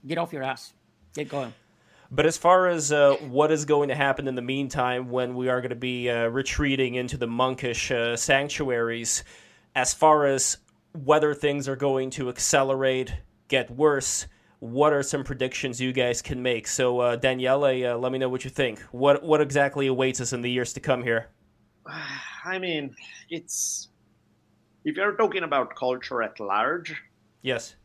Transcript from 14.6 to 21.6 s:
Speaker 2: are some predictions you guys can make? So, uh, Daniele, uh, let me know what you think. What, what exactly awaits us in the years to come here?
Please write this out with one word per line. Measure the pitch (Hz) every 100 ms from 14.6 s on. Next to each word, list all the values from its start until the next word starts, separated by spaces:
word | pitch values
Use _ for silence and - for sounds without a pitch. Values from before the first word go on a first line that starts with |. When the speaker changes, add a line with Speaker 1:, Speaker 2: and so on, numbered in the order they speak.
| 117 123 151
Speaker 2:
are | 143
some | 139 143
predictions | 131 131 127 - 135 120
you | 127
guys | 127 123 117
can | - 135
make? | 127 117 -
So, | - 127 123
uh, | 120
Daniele, | 120 131 127 127 139 143 127
uh, | 123 120
let | 127
me | 131
know | 131
what | 127
you | 127
think. | - 123 107 -
What, | 123 139 143
what | 170 151
exactly | 147 139 139 139 135
awaits | 131 131 127
us | 120
in | 123
the | 123
years | 123 123
to | -
come | - 127
here? | 120 113 113 _ _ _